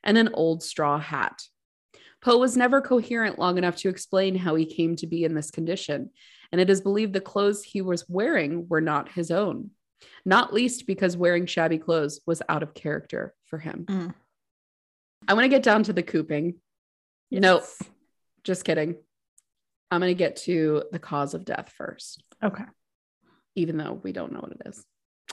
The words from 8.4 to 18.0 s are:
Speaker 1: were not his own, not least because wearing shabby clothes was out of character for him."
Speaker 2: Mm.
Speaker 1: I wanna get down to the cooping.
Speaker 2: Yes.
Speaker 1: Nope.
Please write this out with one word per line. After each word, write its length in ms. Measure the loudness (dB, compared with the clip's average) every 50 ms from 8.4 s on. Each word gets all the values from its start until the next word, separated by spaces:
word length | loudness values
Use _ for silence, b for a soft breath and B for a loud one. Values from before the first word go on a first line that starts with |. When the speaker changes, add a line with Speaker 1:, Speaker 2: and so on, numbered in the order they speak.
| 0 -2 -4 -6 -4 -2
Speaker 1:
were 100 | 0 0
not 320 | 0 0 0 -2 -4 -4
his 200 | -6 -6 -4 -2
own, 400 | 0 0 0 -2 -4 -6 -10 -14 -16 _ _ _ _ b b b b b b
not 300 | 4 4 4 4 2 0
least 320 | 0 0 0 -2 -4 -6 -6
because 300 | -2 0 0 0 0 2
wearing 280 | 2 2 2 2 0 -2
shabby 300 | 0 0 0 2 0 0
clothes 420 | 0 0 0 0 0 -2 -4 -6 -4
was 160 | -4 -4 -2 -2 -2
out 160 | -2 -2 -4
of 100 | -6 -10
character 600 | -8 -6 -6 -6 -6 -6 -8 -8 -8 -8 -8 -12 _ _ _
for 100 | -14 -12
him." 280 | -10 -12 -12 -10 -8 -6
Speaker 2:
Mm. 240 | -6 -6 -6 -8 -10 -14 _ _ _ _ _ _ _ _ _ _ _ _ _ _ _ _ _ _ _ _ 0 2
Speaker 1:
I 60 | 4
wanna 160 | 4 6 6
get 140 | 6 6 6
down 200 | 6 6 6 4
to 100 | 2 0
the 100 | -2 -2
cooping. 520 | -2 -2 -2 -2 -2 -2 -2 -2 -2 -4 -6 _ _ _ _ _ _ _ _ _ _ _ _ _ _
Speaker 2:
Yes. 100 | 0 4
Speaker 1:
Nope. 220 | 6 6 6 6 4 -2 -10 -14 -14 -14 _ _